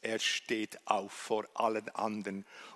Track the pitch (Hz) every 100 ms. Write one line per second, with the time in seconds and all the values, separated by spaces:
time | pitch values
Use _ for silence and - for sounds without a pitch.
0 | 110 113 - - - 110 107 - - 101
1 | 98 - - 110 - - 113 110 107 -
2 | 110 107 101 98 98 - -